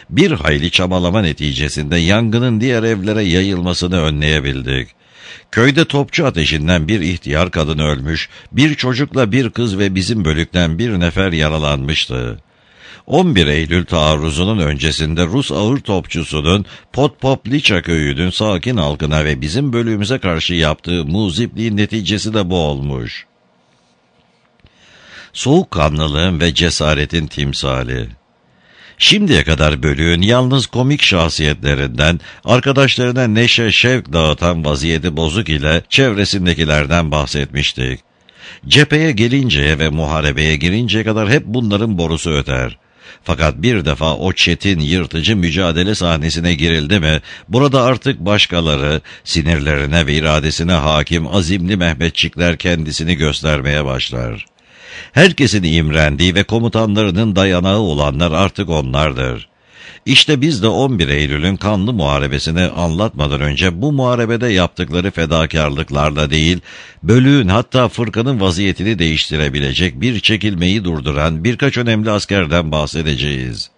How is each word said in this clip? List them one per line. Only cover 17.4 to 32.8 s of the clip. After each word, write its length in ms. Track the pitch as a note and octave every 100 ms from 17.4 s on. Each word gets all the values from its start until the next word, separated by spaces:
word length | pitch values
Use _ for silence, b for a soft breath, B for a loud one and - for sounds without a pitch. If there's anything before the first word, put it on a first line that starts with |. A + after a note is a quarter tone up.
| - C#3 - F#2+
köyünün 480 | - E2 D2 C#2 F2+
sakin 480 | - G#2+ F#2 A#2 B2
halkına 480 | D2 D2+ D2+ D#2 D2+
ve 160 | C#2+
bizim 320 | D2 F#2+ C#3+
bölüğümüze 440 | A#2 A#2 G#2+ G2+ C3
karşı 360 | F#2+ D#2+ -
yaptığı 520 | F2 D#2 D#2 - F2 D2
muzipliğin 720 | F2+ G#2+ D#2+ A#2+ - A2+ G2+
neticesi 560 | G2+ A2+ F2+ G#2 G#2
de 160 | A2 F2+
bu 60 | F2+
olmuş. 720 | D2+ C#2+ C#2 C2+ A1+ - - _ _ _ _ _ _ _ _ _ _ _ _ _ B B B B B B B
Soğukkanlılığın 1080 | - B2 D#3 F#3+ F2 D#2 D2+ D#2 D2 F2+ E2+
ve 140 | E2+
cesaretin 760 | - E2+ - D2+ D2 D2 E2 D2+
timsali. 800 | - C#2 C#2 C#2 C2 B1 B1+ A1+ - _ _ B B B B B B
Şimdiye 460 | - G#3 G#3 G#2
kadar 400 | D2 D#2 D2+ D2
bölüğün 380 | D2 C2+ E2 E2+
yalnız 460 | F#2+ B2 B2+ C3+ A#2+
komik 340 | A2+ B2+ C#3+
şahsiyetlerinden, 1160 | - F#2 E2 - D2+ D2 C#2+ C#2+ C#2 A#1+ D#2 E2+ B B -
arkadaşlarına 840 | B2 C#3 C3